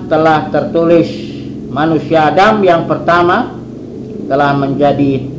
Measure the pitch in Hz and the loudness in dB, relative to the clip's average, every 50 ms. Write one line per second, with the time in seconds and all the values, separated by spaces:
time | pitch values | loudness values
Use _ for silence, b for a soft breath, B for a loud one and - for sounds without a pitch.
0 | - - 165 156 160 160 156 156 - - - 151 135 120 - 165 170 165 170 165 | -4 -2 0 2 4 4 2 2 0 -2 -2 -2 -2 0 0 0 2 4 4 4
1 | - - - - - - - - - - - - - - - 139 156 165 160 147 | 4 0 -4 -8 -10 -10 -10 -10 -12 -12 -12 -12 -10 -8 -4 -2 0 0 0 0
2 | 135 - 160 160 156 147 143 185 196 220 214 214 196 180 170 165 165 - 151 139 | 0 2 2 2 2 4 4 4 4 4 4 2 2 2 2 2 0 -2 -4 -2
3 | 139 135 - 175 175 175 185 226 254 - - - - - - - - - - - | 0 2 2 2 4 2 2 0 -2 -4 -8 -12 -14 -14 -14 -14 -14 -14 -14 -12
4 | - - - - - - 135 143 143 143 139 139 139 139 131 139 143 143 139 - | -12 -12 -10 -10 -4 -2 0 2 2 2 2 0 0 -2 0 2 2 2 2 2
5 | 143 139 135 127 - - - | 2 2 0 -2 -4 -6 -10